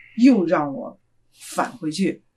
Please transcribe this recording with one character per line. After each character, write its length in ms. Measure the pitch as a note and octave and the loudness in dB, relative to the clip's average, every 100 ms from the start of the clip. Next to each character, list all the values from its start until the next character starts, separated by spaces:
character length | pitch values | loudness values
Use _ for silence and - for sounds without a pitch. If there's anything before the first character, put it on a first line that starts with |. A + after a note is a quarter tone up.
| - - | -14 4
又 200 | B3+ A#3 | 4 4
让 280 | E3 E3+ D3 | 2 -2 -2
我 240 | C3+ - - _ _ _ | -8 -12 -18 _ _ _
返 380 | _ - - - - | _ -10 -6 -6 -6
回 160 | D#3 | -8
去 280 | D#3 F#3 - _ | -2 -4 -4 _